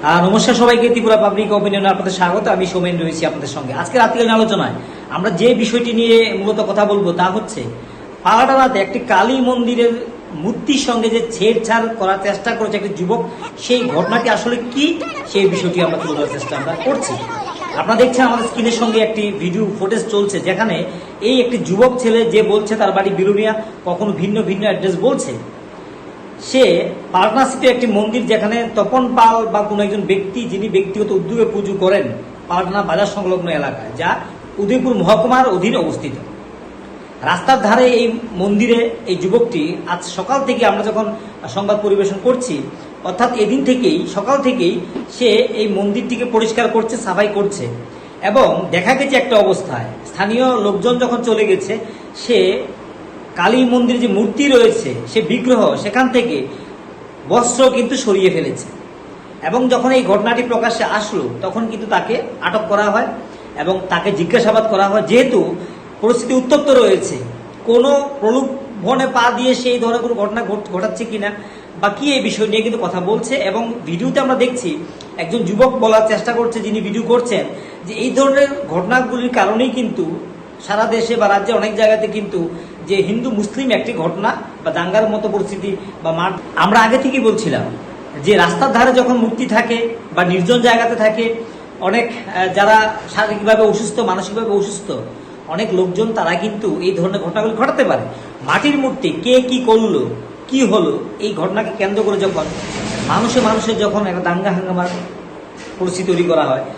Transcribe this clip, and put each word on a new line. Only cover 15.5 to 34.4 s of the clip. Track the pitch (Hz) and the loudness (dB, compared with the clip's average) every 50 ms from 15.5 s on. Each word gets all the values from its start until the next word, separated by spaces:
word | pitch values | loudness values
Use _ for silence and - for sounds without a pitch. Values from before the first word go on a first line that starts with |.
| 170 - - 175 175 175 | 2 0 -2 -2 0 0
আমরা | 170 156 160 | 0 0 0
তুলে | 151 160 156 147 | -2 -4 -4 -2
ধরার | 147 147 139 | -2 -2 -4
চেষ্টা | 139 147 - - 147 | -4 -8 -8 -6 -6
আমরা | 135 143 160 170 - 220 | -6 -6 -6 -6 -2 -2
করছি। | 254 285 - - - - - - - - - 403 - - - - - - | -2 -2 -2 -2 -4 -6 -6 -6 -8 -8 -8 -8 -10 -10 -10 -10 -8 -6
আপনারা | 143 165 175 226 214 | -6 -2 0 4 4
দেখছেন | 247 247 - - 262 | 4 4 4 2 2
আমাদের | 240 233 233 220 | 2 2 0 -2
স্ক্রিনের | - - 240 220 233 | -2 -2 0 0 0
সঙ্গে | 226 220 233 226 214 220 | 2 2 0 2 2 2
একটি | 214 - - 208 208 202 185 156 | 2 2 0 -2 -2 -2 -2 -2
ভিডিও | 165 180 170 214 220 196 - - | -4 -2 0 0 0 -2 -2 -2
ফুটেজ | 190 196 226 220 - - | -2 -2 -2 -2 -2 0
চলছে, | 202 202 202 202 - 170 | 0 0 0 0 -2 -2
যেখানে | - 175 165 180 226 220 175 160 170 - - - - - - - | -2 -2 0 0 0 -2 0 -2 -4 -6 -8 -12 -14 -14 -12 -4
এই | 202 226 262 254 | 0 2 4 4
একটি | 240 240 247 | 2 2 0
যুবক | 208 160 151 180 208 247 254 247 - | -2 -2 0 4 6 6 4 4 2
ছেলে | - 226 220 233 226 | 2 4 4 4 4
যে | 175 170 214 208 | 4 4 4 4
বলছে | 180 202 214 214 - 220 | 4 2 2 2 0 0
তার | 214 214 190 | 2 2 2
বাড়ি | 185 190 196 190 | 2 2 0 0
বিলুনিয়া, | - 170 190 196 202 202 220 220 220 220 - - - - - | 0 2 2 2 4 4 2 2 0 -2 -6 -10 -14 -8 -4
কখনো | 180 175 175 214 208 | -4 -2 -2 -2 -2
ভিন্ন | 180 143 175 202 208 220 | -2 -2 -2 0 0 0
ভিন্ন | 208 170 196 196 208 | 0 0 -2 0 0
অ্যাড্রেস | 214 190 - 196 190 175 165 | 0 0 0 0 -2 -2 2
বলছে। | 185 254 - - - 147 123 - - - - - - - - - - - - - - - - - - - - - - | 2 2 2 2 -4 -6 -8 -10 -12 -14 -16 -18 -18 -18 -18 -18 -18 -18 -18 -18 -18 -18 -18 -18 -18 -18 -18 -16 -12
সে | - - 262 254 190 170 170 - - - - - - | -2 4 4 6 6 6 2 0 -2 -6 -10 -12 -2
পাটনাস্থিত | - 185 208 214 214 262 262 262 - - - 262 | 0 2 2 4 4 2 2 2 0 2 4 4
একটি | 240 247 247 | 4 4 0
মন্দির, | 226 202 202 214 220 226 247 - | 2 2 2 0 0 -2 -2 0
যেখানে | - 226 214 208 208 233 233 233 220 - | 2 0 2 2 0 0 -2 -2 -2 0
তপন | 214 196 202 254 262 247 240 - | 0 0 2 2 2 2 2 4
পাল | 247 233 233 226 226 220 | 6 6 6 6 4 0
বা | 208 185 208 | 0 0 0
কোনো | 208 208 214 202 208 | 0 0 0 0 0
একজন | 196 202 202 | 0 0 -4
ব্যক্তি, | 175 160 196 196 - - - 247 233 | 0 0 0 0 0 -4 -6 -6 -6
যিনি | 175 185 196 208 220 | -4 -4 -4 -4 0
ব্যক্তিগত | 175 190 190 - - 214 208 - | 2 0 0 0 -2 -2 -2 0
উদ্যোগে | 202 190 170 - 226 233 214 | 0 -2 -2 -2 0 0 0
পুজো | - - 202 175 180 196 170 | 0 0 -4 -4 -2 -2 0
করেন | 185 190 202 196 - 120 110 - - - - - - | 2 2 2 2 0 -2 -6 -10 -12 -16 -18 -18 -8
পাটনা | - 175 185 190 180 190 202 | -2 -2 -2 -2 0 -2 -2
বাজার | 190 165 160 185 202 | -2 0 0 0 0
সংলগ্ন | 196 - 208 196 185 185 180 170 | 0 -2 -4 -2 -2 -2 -2 -2
এলাকায়, | 170 160 147 143 135 123 - - 113 117 | -2 -2 -2 -4 -4 -6 -8 -12 -12 -8
যা | - 165 180 220 233 - - - - | -4 -2 -2 -2 -2 -4 -12 -16 -18